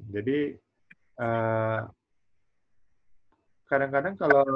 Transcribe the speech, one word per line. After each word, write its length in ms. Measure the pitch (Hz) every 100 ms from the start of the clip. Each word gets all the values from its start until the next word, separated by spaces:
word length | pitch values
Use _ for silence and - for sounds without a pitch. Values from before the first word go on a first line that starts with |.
| 104
jadi, 480 | 101 113 147 143 - _ _ _ - _ -
eh, 600 | 117 113 113 113 110 110 98 - _ _ _ _ _ _ _ _ _ _ _ - _ _ _ _ -
kadang-kadang 480 | 139 139 139 175 196
kalau 280 | 160 139 135